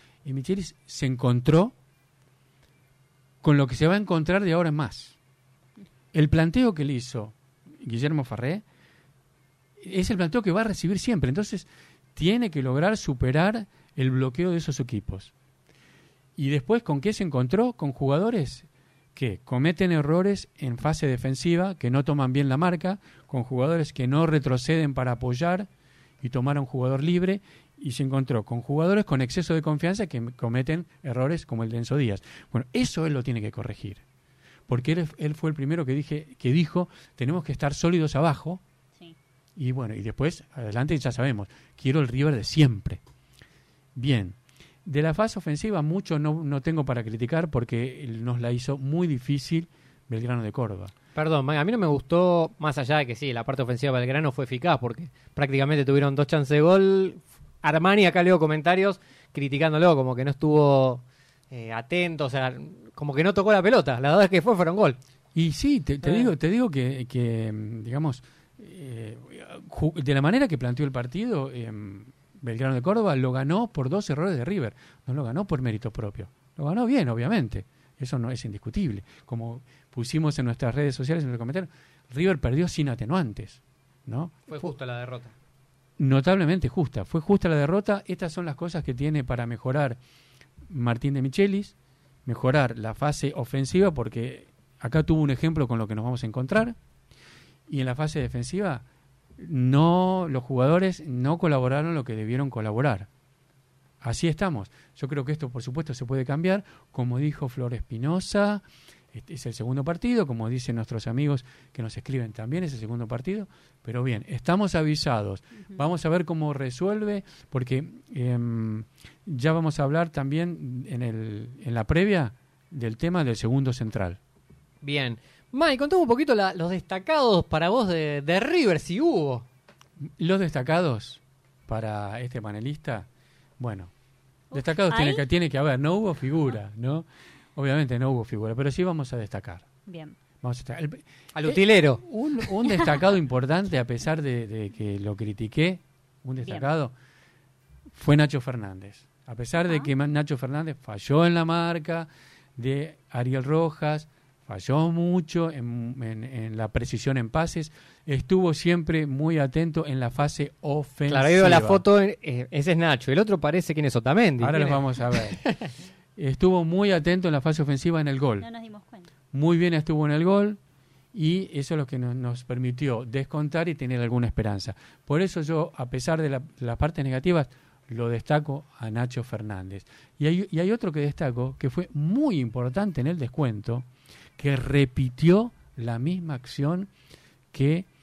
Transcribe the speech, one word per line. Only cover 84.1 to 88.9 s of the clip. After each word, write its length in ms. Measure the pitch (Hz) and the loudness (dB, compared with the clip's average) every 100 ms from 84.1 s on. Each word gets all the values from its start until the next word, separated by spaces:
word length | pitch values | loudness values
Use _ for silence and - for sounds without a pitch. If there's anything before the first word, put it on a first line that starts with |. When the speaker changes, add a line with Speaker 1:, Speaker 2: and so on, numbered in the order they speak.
| 120 170 _ - | -8 -8 _ -16
Speaker 3:
Fue 140 | 151 | -10
justa 260 | 170 127 123 | -10 -10 -10
la 140 | 120 | -10
derrota. 280 | 123 123 120 _ _ _ _ _ _ - | -10 -12 -16 _ _ _ _ _ _ 0
Speaker 1:
Notablemente 720 | 135 135 156 190 156 185 127 | 4 4 4 4 2 2 0
justa. 360 | 196 135 107 | -2 -2 -4
Fue 160 | 95 165 | -4 -4
justa 280 | - 202 175 | 2 2 4
la 80 | 151 | 2
derrota. 480 | 143 196 208 202 - | 2 0 0 -2 -4
Estas 260 | 180 175 | -8 -6
son 140 | 170 170 | -6 -6
las 80 | |
cosas 300 | 156 170 165 | -6 -6 -6
que 100 | 143 | -6